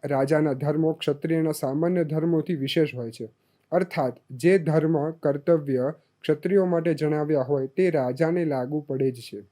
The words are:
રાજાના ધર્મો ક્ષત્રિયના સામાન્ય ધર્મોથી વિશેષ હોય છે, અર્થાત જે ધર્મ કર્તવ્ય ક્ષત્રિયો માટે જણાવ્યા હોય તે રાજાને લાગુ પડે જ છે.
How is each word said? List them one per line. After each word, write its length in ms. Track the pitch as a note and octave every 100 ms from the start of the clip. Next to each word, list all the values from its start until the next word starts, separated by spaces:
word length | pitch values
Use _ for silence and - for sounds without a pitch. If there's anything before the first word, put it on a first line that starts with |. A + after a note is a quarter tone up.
રાજાના 500 | C#3 C#3 C#3 D#3 D3+
ધર્મો 400 | C3+ D3 D3+ D#3+
ક્ષત્રિયના 580 | D#3 - C#3+ D#3+ E3 D#3+
સામાન્ય 520 | D3+ C#3 C#3 E3+ F3+
ધર્મોથી 520 | D#3 D#3 E3 E3 D#3 E3
વિશેષ 400 | C3+ - D3+ B2
હોય 160 | A#2
છે, 180 | A2+ A2 _ _ _ _
અર્થાત 420 | E3+ F3+ - C3+ B2 _
જે 260 | C3 E3 F#3+
ધર્મ 540 | D#3+ D#3 D#3 D#3+ D3+
કર્તવ્ય 840 | D#3+ D3+ C#3+ C#3+ E3+ C#3+ C3 C3 D3+ _ _
ક્ષત્રિયો 440 | - D3+ F3 G3 F#3
માટે 280 | E3+ E3
જણાવ્યા 480 | D3+ D3+ D3+ D3+ D3+
હોય 260 | B2+ C#3+ C3+
તે 220 | - F#3
રાજાને 560 | D#3 B2+ C3 D#3+ F3 E3
લાગુ 360 | C3+ B2+ D3+
પડે 300 | D3 C3+ C3+
જ 40 | A#2+
છે. 280 | - G#2 G2